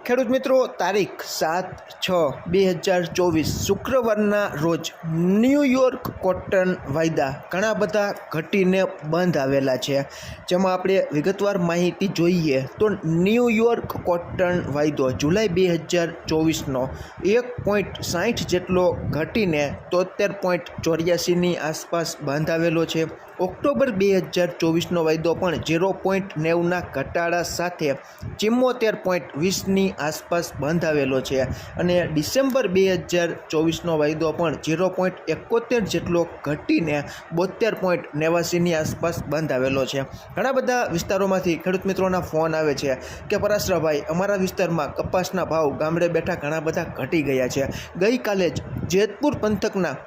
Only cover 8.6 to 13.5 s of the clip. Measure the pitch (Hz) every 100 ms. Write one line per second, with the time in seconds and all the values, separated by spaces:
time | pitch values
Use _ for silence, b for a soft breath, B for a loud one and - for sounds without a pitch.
8.6 | 185 190 185 - 151 165 180 156 135 139
9.6 | 135 127 - 139 135 B B B - 180
10.6 | 190 185 190 190 185 147 156 196 202 196
11.6 | 170 170 175 165 190 - 170 180 156 131
12.6 | 131 - 214 196 160 165 185 233 240